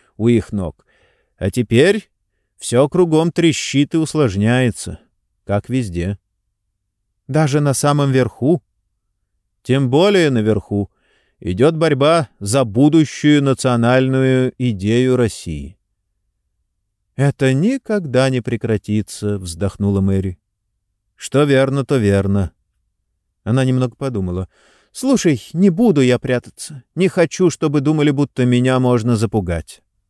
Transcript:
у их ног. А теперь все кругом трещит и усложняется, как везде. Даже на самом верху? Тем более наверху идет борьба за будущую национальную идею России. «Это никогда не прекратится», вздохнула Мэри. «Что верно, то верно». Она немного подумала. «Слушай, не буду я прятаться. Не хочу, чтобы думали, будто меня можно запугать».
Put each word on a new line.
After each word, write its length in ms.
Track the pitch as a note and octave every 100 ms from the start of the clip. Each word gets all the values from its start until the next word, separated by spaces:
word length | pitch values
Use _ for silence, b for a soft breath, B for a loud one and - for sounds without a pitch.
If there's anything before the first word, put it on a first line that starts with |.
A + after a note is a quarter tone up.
| _ -
у 100 | A2+
их 240 | A#2 -
ног. 360 | G2+ E2+ - _ _ _ _ _ -
А 140 | F#2+
теперь 580 | B2 A#2 A#2 E3+ G#3 - _ _ _ _ _
все 320 | - A#2+ C#3+
кругом 420 | F3 F3 D#3 E3
трещит 600 | - E3 - - C3+ C#3+
и 40 | E3
усложняется, 1000 | D#3 D#3 C3 F#2+ G#2+ B2+ B2 - - - _ _ _ _ -
как 240 | G2+ -
везде. 480 | C3 G#2+ F2 F2 G2+ _ _ _ _ _ _ _ _ _ _ -
Даже 320 | C#3+ D3+ D3
на 160 | D3 B2+
самом 360 | D3 D3 C#3
верху? 520 | C3 A#2+ - B2+ E3+ _ _ _ _ _ _ _ _ _ _ -
Тем 240 | C3+ C3
более 400 | C#3 G3 G3 D#3
наверху 640 | B2 G#2+ G#2 - G2+ G2 _ _ _ _ _
идет 360 | - F#2 D3 D#3+
борьба 540 | D#3+ C#3 D3 E3 C3 -
за 260 | G2+ C3+ A#2+
будущую 760 | G#2 D3 D#3+ D3+ - D3 D3
национальную 1120 | C#3 B2+ C3 A#2+ A#2 B2+ C3 C3 C3 C3 B2+ -
идею 560 | B2 G2 G2+ A#2 B2+ B2
России. 640 | A2+ - F2+ D2+ C#2+ - _ _ _ _ _ _ _ _ _ _ _ _ _ -
«Это 360 | C#3 - C3
никогда 800 | C3+ G3+ C4+ - G#3 D#3 B2 C3+
не 120 | B2+
прекратится», 960 | - A#2 A2 G#2+ - G#2+ G2+ - G#2 G2+
вздохнула 640 | F2+ E2 G2 - G2+ G2
Мэри. 360 | G2 G2 F#2+ F2+ _ _ _ _ _ _ _ _
«Что 300 | - C3+ D3
верно, 380 | C3 C3+ C#3
то 140 | B2+ C#3
верно». 540 | G2+ G2 G2 G2 F#2 _ _ _ _ _ _ _ _ _
Она 220 | G2+ B2+ C3
немного 300 | B2+ B2+ -
подумала. 540 | C#3 A2+ F2+ F2+ F#2+ b b b b
«Слушай, 500 | - C4 A#3+ F3 C3 -
не 180 | D#3+ G3
буду 300 | E3 A#3+ D3
я 180 | B2+ A#2+
прятаться. 640 | C3 B2 - - - C#3+ _
Не 140 | D3+ F#3
хочу, 420 | - E3+ - F3+
чтобы 320 | - D#3 C#3+
думали, 300 | C#3 D#3 D3
будто 340 | C#3 C#3+ - B2
меня 340 | B2 B2+ B2+
можно 360 | B2+ B2 A#2 A2+
запугать». 680 | A2 A2+ F2+ E2 - - _ _